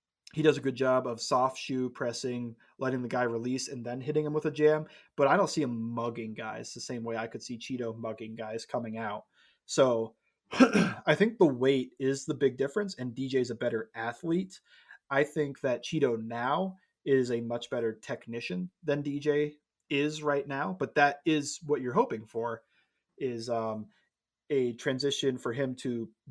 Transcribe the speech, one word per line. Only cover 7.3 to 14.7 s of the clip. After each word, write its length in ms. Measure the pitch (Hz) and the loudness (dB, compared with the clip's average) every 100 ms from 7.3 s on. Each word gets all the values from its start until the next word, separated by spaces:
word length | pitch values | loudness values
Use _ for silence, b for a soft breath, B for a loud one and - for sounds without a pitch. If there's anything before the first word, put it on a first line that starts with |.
| 117 | -8
see 140 | - 117 | -10 -10
Cheeto 400 | - 127 117 113 | -8 -6 -6 -6
mugging 400 | 117 110 110 113 | -8 -8 -10 -10
guys 280 | 110 113 - | -8 -8 -4
coming 320 | 127 117 110 | -6 -4 -6
out. 280 | 110 107 - b b b - | -6 -6 -12 b b b -4
So 500 | - 131 117 113 _ _ | 2 4 4 -2 _ _
<clears throat> 200 | _ - | _ -4
I 640 | - 247 202 - - - 156 | 4 6 6 2 0 2 4
think 220 | 214 226 | 4 4
the 80 | 165 | 4
weight 460 | 123 131 139 127 - | 4 2 2 0 -2
is 240 | 135 135 | -2 -2
the 100 | - | -4
big 220 | 135 139 123 | 2 2 2
difference, 400 | 139 214 202 185 | -2 -2 -4 -6
and 180 | 127 | -8
D 140 | 120 135 | -6 0
J's 220 | 131 117 | 0 0
a 60 | 113 | -2
better 340 | 123 117 110 | -2 -2 -6
athlete. 680 | 117 113 117 165 170 190 - B | -6 -6 -4 -2 0 -2 -10 B